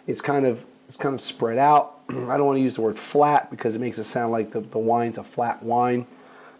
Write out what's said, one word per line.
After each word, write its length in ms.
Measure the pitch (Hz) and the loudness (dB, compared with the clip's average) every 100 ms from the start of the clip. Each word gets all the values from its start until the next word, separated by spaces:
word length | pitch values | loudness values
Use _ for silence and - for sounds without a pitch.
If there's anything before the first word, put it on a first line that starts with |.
| - | -8
It's 160 | 117 | -6
kind 240 | - 139 131 | -2 2 2
of, 160 | 117 - - - | 0 -8 -20 -20
it's 80 | - | -6
kind 180 | 147 | -4
of 60 | 127 | -4
spread 380 | - - 117 120 | -10 -6 -2 2
out. 400 | 143 147 - - | 4 4 2 -10
<clears throat> 60 | - | -10
I 300 | 127 123 139 | -8 -2 0
don't 80 | 139 | 2
wanna 140 | 135 | 2
use 160 | 131 117 | 0 0
the 40 | |
word 180 | 110 107 | -2 -2
flat 520 | - 143 147 147 - | -2 4 4 4 0
because 240 | - 117 | -4 -4
it 80 | 113 | -2
makes 160 | 123 110 | -4 -6
it 60 | |
sound 280 | 104 123 117 | -6 -4 -2
like 180 | 113 107 | -2 -2
the, 100 | 113 | -6
the 180 | 104 110 | -4 -2
wine's 400 | 113 117 117 107 | 2 2 0 -6
a 60 | |
flat 380 | - - 117 117 | -10 -4 -2 -2
wine. 440 | 113 120 123 123 120 - - - - | -2 2 2 0 -4 -16 -20 -20 -20